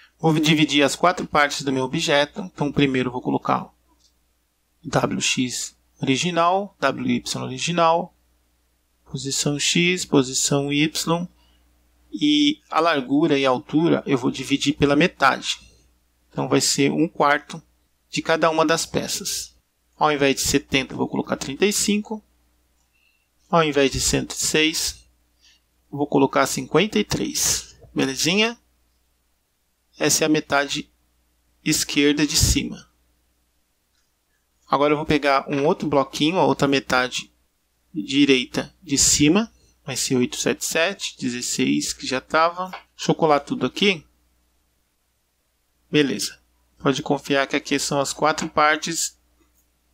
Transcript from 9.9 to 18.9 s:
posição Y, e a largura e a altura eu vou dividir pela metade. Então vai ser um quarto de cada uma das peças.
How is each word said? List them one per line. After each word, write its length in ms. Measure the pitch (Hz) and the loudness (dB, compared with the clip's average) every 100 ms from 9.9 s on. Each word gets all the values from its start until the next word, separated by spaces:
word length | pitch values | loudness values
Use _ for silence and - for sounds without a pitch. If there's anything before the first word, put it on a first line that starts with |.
| 180 - | 0 0
posição 680 | 143 127 131 - 143 139 | 0 2 -2 0 0 0
Y, 560 | 143 156 - - 170 180 _ _ _ _ _ _ _ _ | 0 0 -2 -2 -4 -4 _ _ _ _ _ _ _ _
e 480 | 247 147 147 147 - _ | -2 2 4 2 0 _
a 100 | 156 | 0
largura 600 | 165 147 127 143 165 139 | 2 0 0 2 2 2
e 80 | 135 | 2
a 20 | |
altura 540 | 123 - 151 165 139 - | 0 0 0 2 0 0
eu 100 | 135 | -2
vou 140 | 135 | -2
dividir 440 | 131 127 135 143 | -4 -4 -2 0
pela 220 | - 143 143 | 0 2 4
metade. 640 | 175 - 135 123 - - - _ _ _ _ _ _ | 2 2 2 2 -4 -10 -12 _ _ _ _ _ _
Então 180 | - 139 | -8 0
vai 140 | 139 | 0
ser 300 | 135 - 139 | 2 2 0
um 160 | 151 160 | 2 -2
quarto 520 | - 147 147 - 160 - _ _ _ _ | 2 2 2 -2 -16 -18 _ _ _ _
de 140 | - | -8
cada 260 | - 165 165 | -2 2 2
uma 120 | 160 | 2
das 220 | 156 165 | 2 2
peças. 720 | - | -2